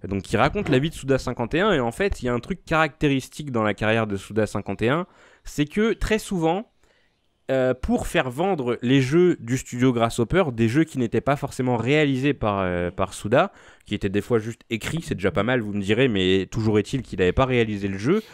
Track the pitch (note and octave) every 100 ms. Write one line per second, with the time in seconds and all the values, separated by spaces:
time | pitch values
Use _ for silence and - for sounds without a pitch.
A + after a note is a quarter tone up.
0 | F#2+ G2 - G#2+ C3+ G#3 G3 C3 D#3 -
1 | C3+ C3 - B2 A#2 D3+ G#3+ E3 A#2+ -
2 | G3 - B2 B2 - F#3+ - D#3+ D#3+ -
3 | D3+ C3+ - - D3 A#2+ G#2+ G2+ G#2+ A2+
4 | A2 G2 - G#2 G#2 G#2+ G2 G2 A2 D3+
5 | F3+ _ - _ - - D3 - A3 F#3
6 | - G#3+ - F#3+ D#3+ F3+ A#3 _ _ _
7 | _ _ _ _ - C3+ B2+ B2+ - A#3+
8 | - F3 C3 B2 F#3+ F3 B2 A#2 A#2+ C#3
9 | B2+ D#3+ F3+ D#3 A#2 B2+ - B2 B2+ A#2
10 | A#2 - A2+ E3+ E3 A2+ A2+ C3+ D#3+ C3
11 | A#2 A2+ A#2 C#3+ C#3+ - B2+ A#2+ A#2 D3+
12 | D3 C3 C#3+ C3 A2 G2+ F#2 F2 F2 -
13 | F#2+ - G#2 B2+ F#3+ - - - - G#2+
14 | G#2 G2+ - A#2+ G#2+ A2+ _ A2+ - E3
15 | - F2 F#2 E2+ G#2+ B2+ G#2 G2+ F#2+ G#2+
16 | C3+ G2 F#2 F#2+ F#2 A#2+ A2 G#2+ G2 C3+
17 | A2 F#2+ F2+ F2 C3 B2+ A2 G#2 G2 F#2+
18 | A2+ G#3 -